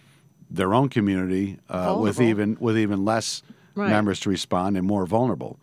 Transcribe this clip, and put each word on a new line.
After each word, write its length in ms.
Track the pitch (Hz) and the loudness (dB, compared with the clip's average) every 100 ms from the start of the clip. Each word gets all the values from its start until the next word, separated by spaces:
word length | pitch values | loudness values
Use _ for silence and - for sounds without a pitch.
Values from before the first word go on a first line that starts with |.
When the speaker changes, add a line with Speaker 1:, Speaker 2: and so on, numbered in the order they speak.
| _ _ _ _ - | _ _ _ _ -10
Speaker 1:
their 220 | 85 92 | -2 2
own 160 | 113 135 | 2 2
community, 720 | 123 101 95 92 95 98 95 - | 0 0 0 0 -2 -2 -6 -8
uh, 280 | 90 90 190 | -4 -2 0
with 160 | 107 113 | 0 2
Speaker 2:
Vulnerable. 60 | 117 | 2
Speaker 1:
even, 260 | 107 104 110 | 2 0 -2
with 180 | 117 110 | 0 0
even 260 | 107 101 | 0 0
less 380 | 98 113 - - - - - 202 | 0 0 -2 -8 -12 -20 -14 -4
Speaker 2:
Right. 140 | 202 | 0
Speaker 1:
members 300 | 107 104 92 | 2 2 0
to 100 | 104 | 0
respond 460 | 90 - 90 95 98 | -2 0 0 0 0
and 100 | 92 | 0
more 180 | 101 | 0
vulnerable. 540 | 90 110 135 87 110 - | 0 2 0 -2 -8 -14